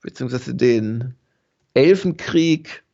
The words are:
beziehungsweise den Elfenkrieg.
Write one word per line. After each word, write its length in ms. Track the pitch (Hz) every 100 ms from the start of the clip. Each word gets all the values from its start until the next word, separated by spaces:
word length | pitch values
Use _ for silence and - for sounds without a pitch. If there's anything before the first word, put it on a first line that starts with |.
beziehungsweise 540 | - - 127 127 127 123
den 600 | 123 117 107 113 127 123 _ _ _ _ _
Elfenkrieg. 1080 | - 147 190 190 160 - 170 165 156 - - _